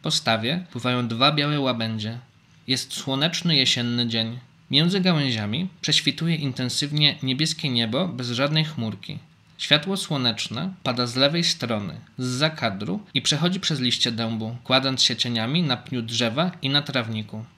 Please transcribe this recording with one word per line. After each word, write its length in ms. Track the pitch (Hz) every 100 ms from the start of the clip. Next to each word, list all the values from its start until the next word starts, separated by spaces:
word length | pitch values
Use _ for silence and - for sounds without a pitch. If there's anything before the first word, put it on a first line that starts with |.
Po 80 | 156
stawie 540 | - - 113 113 170 185
pływają 360 | 123 123 123 120
dwa 240 | 113 139
białe 280 | 151 147 147
łabędzie. 580 | 135 117 113 110 107 117 - _ _ - -
Jest 260 | 131 -
słoneczny 640 | - - 135 156 170 170 151
jesienny 500 | 127 - 120 120 120
dzień. 320 | 113 113 123 - - -
Między 300 | 135 170 196
gałęziami 680 | 185 160 139 113 104 123 190 -
prześwituje 540 | - - - - 165 156
intensywnie 840 | 143 127 127 - 143 147 147 -
niebieskie 460 | 131 131 156 - 147
niebo 400 | 120 113 123 185
bez 220 | 120 123
żadnej 340 | 120 143 156
chmurki. 540 | 156 - 110 - - - - _ _ -
Światło 380 | - 147 180 190
słoneczne 760 | - 147 123 110 - 117 180 190
pada 240 | - 120 120
z 100 | 120
lewej 280 | 139 170
strony, 560 | 170 - 123 110 98 - - -
zza 320 | 127 127 156
kadru 500 | 156 120 98 110 208 -
i 80 | -
przechodzi 380 | - 147 170 190
przez 200 | - 147
liście 320 | 123 120 127
dębu, 440 | 113 113 113 110 120
kładąc 380 | - 131 135 131
się 140 | - 120
cieniami 460 | 123 117 113 160
na 140 | 160 123
pniu 260 | - 127
drzewa 480 | 113 113 117 123 180 -
i 60 | 135
na 140 | 143
trawniku. 600 | 147 135 113 110 107 110 117